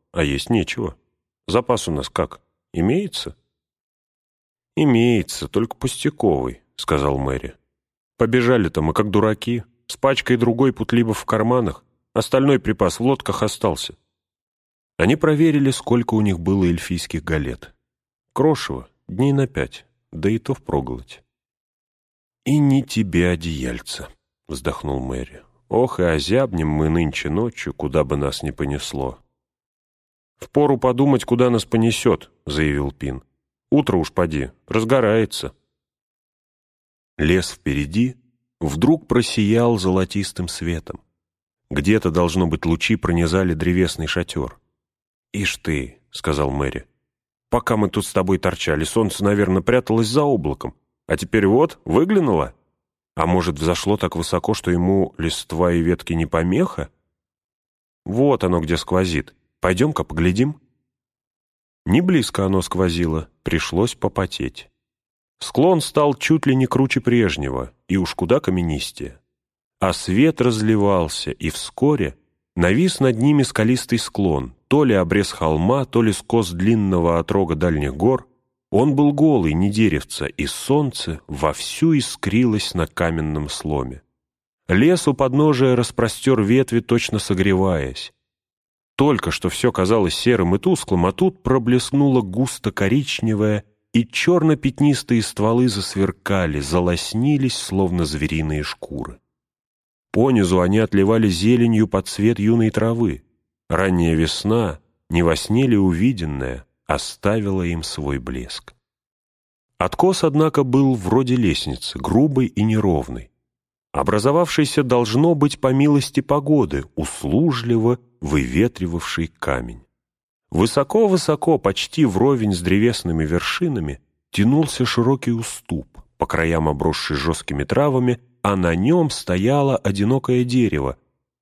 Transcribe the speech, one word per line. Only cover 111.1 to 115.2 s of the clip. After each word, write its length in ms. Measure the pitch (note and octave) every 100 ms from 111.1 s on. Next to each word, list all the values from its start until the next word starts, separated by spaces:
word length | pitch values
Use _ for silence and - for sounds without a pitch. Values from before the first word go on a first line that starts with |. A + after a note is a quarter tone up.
| A#2 B2+ B2
лестницы, 640 | G#2 C#2+ - C2 - -
грубый 500 | - A#2 D3+ C3 B2
и 140 | -
неровный. 680 | G#2+ A2 G2+ D#2 B1+ A#1+ - _ _ _ _ _ _
Образовавшийся, 920 | C#2+ - G#2+ A#2+ D3+ E3+ - D3 -
должно 520 | C3 B2 A2 A#2